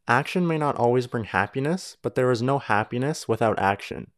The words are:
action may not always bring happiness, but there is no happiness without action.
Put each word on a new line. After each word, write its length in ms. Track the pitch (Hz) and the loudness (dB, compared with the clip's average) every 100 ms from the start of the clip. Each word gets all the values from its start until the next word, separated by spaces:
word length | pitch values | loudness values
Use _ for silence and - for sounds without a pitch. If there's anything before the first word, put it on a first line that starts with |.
| - | 0
action 380 | 123 147 185 170 | 0 2 0 0
may 100 | 160 | 0
not 200 | 147 - | 0 2
always 300 | 120 127 123 | 2 2 0
bring 180 | 120 | -4
happiness, 720 | 104 92 101 135 143 185 - - | -2 0 0 -2 -2 -4 -8 -10
but 140 | 120 | -4
there 160 | - 127 | 0 2
is 100 | 117 | 2
no 200 | 127 139 | 2 0
happiness 680 | - 104 113 123 139 - - | 0 0 0 -2 -2 -4 -2
without 300 | 113 110 95 | 0 2 2
action. 520 | 98 101 - - - | 2 0 -4 -12 -14